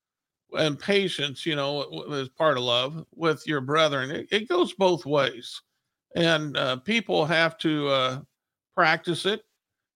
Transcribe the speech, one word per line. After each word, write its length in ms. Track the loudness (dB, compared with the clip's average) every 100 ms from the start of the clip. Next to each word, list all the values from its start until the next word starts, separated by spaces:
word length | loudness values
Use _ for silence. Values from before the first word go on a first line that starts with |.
| _ _ _ _ _
and 260 | -2 -2 -2
patience, 680 | 0 0 0 -4 -6 -6
you 120 | -4 -2
know, 260 | -2 -4
w-, 200 | -6 -10
w-, 180 | -8 -8
is 60 | -8
part 260 | _ 2 2
of 60 |
love 400 | 2 0 0 -6 -14
with 320 | -4 -2 -2 -2
your 140 | -4
brethren. 500 | 0 2 4 2 -4
It, 180 | -6 -2
it 180 | -2 0
goes 240 | 0 0
both 300 | 2 2 2
ways. 560 | 0 0 0 -2 -14 -16 _ _ _ _ _ 0
And, 400 | 2 2 0 -2
uh, 200 | -2 -2
people 480 | -2 -2 2 0 2
have 320 | 4 2 0
to, 300 | -2 0 0
uh, 320 | 2 0 -4 -12 _ _ _ _
practice 520 | 2 4 4 0 -2 -2
it 160 | -4 -8 _ _ _ _